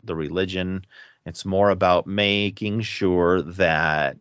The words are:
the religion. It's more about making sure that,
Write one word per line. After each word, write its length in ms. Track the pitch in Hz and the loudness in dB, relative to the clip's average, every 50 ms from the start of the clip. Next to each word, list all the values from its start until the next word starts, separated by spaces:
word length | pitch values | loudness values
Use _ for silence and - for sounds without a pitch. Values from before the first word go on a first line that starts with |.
| - | -10
the 140 | - 82 | -8 -6
religion. 680 | 80 78 73 82 92 95 92 92 92 90 92 95 95 92 _ - - - - _ _ _ | -6 -6 -4 -2 -2 -2 -2 -2 -4 -4 -4 -6 -8 -10 _ -20 -20 -20 -20 _ _ _
It's 180 | 85 85 - - | -14 -14 -10 -6
more 260 | 101 95 98 101 101 | -2 2 2 4 4
about 380 | 95 90 95 90 90 87 - 92 | 4 2 2 2 2 2 0 -2
making 720 | 98 104 101 101 101 101 101 101 98 - 107 104 104 117 | -2 0 2 2 2 0 0 -2 -4 -6 -6 -4 -4 -4
sure 600 | 110 - - - 101 92 90 87 85 87 92 90 71 | -6 -6 -4 -2 0 2 2 2 2 2 2 0 0
that, 760 | 82 90 95 92 82 80 78 82 78 76 76 73 67 - - | -4 -2 0 2 2 2 2 2 0 0 0 0 -2 -4 -8